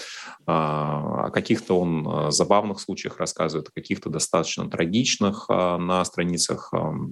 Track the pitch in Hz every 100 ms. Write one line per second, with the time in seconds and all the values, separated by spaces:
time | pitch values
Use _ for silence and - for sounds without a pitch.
0 | - - - - - 82 78 76 76 73
1 | 78 78 - - 104 113 - 92 87 82
2 | 76 78 76 76 87 101 107 98 - 92
3 | - - 80 - 80 78 78 - - -
4 | - 78 - 92 80 - 85 - 85 107
5 | 127 - 101 101 - 95 90 87 87 90
6 | 87 - 87 87 - 87 - 87 80 -
7 | -